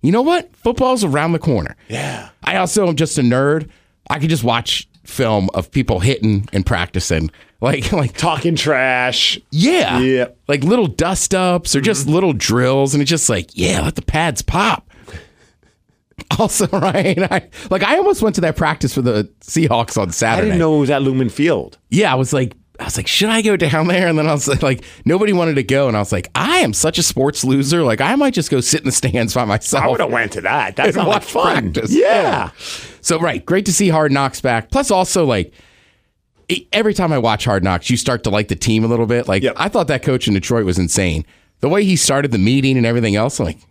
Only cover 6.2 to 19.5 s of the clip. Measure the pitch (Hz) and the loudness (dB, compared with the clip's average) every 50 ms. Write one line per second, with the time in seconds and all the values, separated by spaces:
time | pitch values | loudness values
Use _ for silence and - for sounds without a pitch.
6.2 | 107 110 107 98 104 - - 98 92 - 120 85 87 - - 92 - - 87 80 | 2 2 2 0 -2 -2 -4 -2 0 0 0 -2 -2 -4 -4 -4 -2 0 -2 0
7.2 | 80 76 - - - _ _ _ - 127 147 143 110 - - 180 143 123 - - | -2 -2 -6 -10 -20 _ _ _ -2 0 0 0 -2 -2 0 0 0 -2 -2 -2
8.2 | - 170 160 143 - 170 170 143 - 151 151 127 127 131 127 127 123 127 123 - | -2 -2 -2 0 0 0 0 0 0 0 2 2 4 2 2 2 0 0 0 0
9.2 | - - - - _ _ - 151 180 269 349 359 - 95 87 - 127 131 131 127 | 0 0 -2 -4 _ _ 0 2 2 4 4 2 2 2 2 2 2 2 2 2
10.2 | 123 - - _ _ - 143 143 127 165 226 247 214 156 107 - 165 170 190 - | 0 -2 -6 _ _ -2 -2 0 2 2 2 2 2 0 0 -2 -2 -2 0 -2
11.2 | - - 190 185 185 180 175 180 175 - - 139 139 214 214 147 143 131 151 175 | -2 0 0 2 2 2 0 0 0 0 -2 0 0 0 0 0 0 0 2 2
12.2 | 190 180 143 107 - - 110 123 127 127 131 139 139 139 135 147 143 135 165 151 | 2 2 0 0 -2 0 2 2 2 2 2 2 0 2 0 0 0 0 0 0
13.2 | - - 120 92 82 - - - 87 - 95 - - 156 - - - - - 156 | 0 0 0 -2 -4 -8 -6 -2 -2 0 0 0 -2 -2 -4 -4 -6 -4 -2 0
14.2 | 165 170 127 - - - - 175 202 220 190 - _ _ - - - - - - | -2 -2 -2 -4 -4 -2 -2 0 0 0 -2 -4 _ _ -20 -20 -20 -20 -20 -20
15.2 | - - _ _ _ _ _ _ _ _ _ _ _ _ _ _ _ _ _ - | -20 -20 _ _ _ _ _ _ _ _ _ _ _ _ _ _ _ _ _ -20
16.2 | - _ - - 330 302 - - 202 - - 196 - 190 175 - 190 190 175 156 | -8 _ -2 0 0 0 0 0 -2 0 0 0 0 0 0 2 0 0 0 0
17.2 | 190 175 185 180 - - - - - - 185 185 196 202 277 349 381 415 392 - | 0 0 -2 -4 -4 -6 -20 -20 -6 -4 -2 0 0 0 2 2 2 2 0 2
18.2 | 220 220 - - 170 160 147 - 180 151 156 - - 135 - 147 127 123 113 104 | 0 -2 0 0 0 0 0 0 0 0 0 0 -2 -2 -2 0 0 2 2 0
19.2 | 104 - _ _ - - | -2 -4 _ _ -16 -4